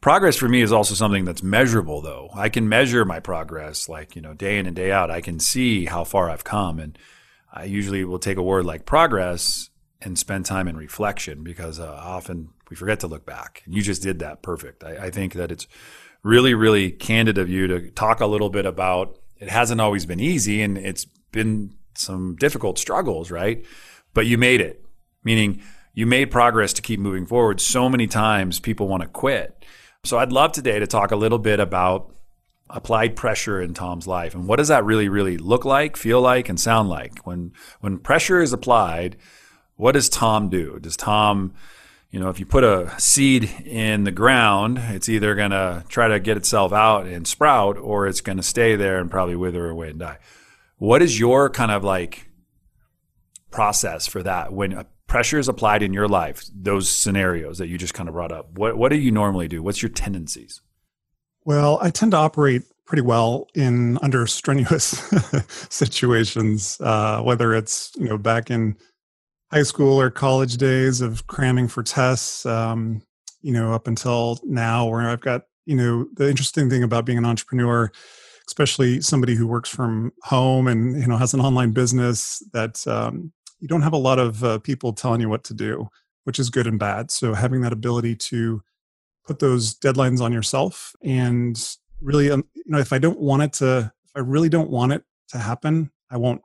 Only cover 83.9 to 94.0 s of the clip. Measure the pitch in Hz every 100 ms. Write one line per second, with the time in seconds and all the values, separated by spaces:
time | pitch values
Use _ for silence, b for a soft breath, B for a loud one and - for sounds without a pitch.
83.9 | 160 131 127 120 107 120 110 - 131 123
84.9 | 104 127 117 113 110 - 107 107 - 113
85.9 | _ _ _ - 123 123 127 117 110 101
86.9 | 101 117 - 123 107 123 127 120 113 120
87.9 | 120 117 110 - 120 113 110 _ _ _
88.9 | _ _ _ - 147 139 123 110 - 139
89.9 | 131 131 123 117 117 107 135 170 - -
90.9 | - - 131 123 120 120 113 - - _
91.9 | - 139 147 143 139 - - - 151 131
92.9 | 131 160 165 147 135 151 - 131 127 110
93.9 | _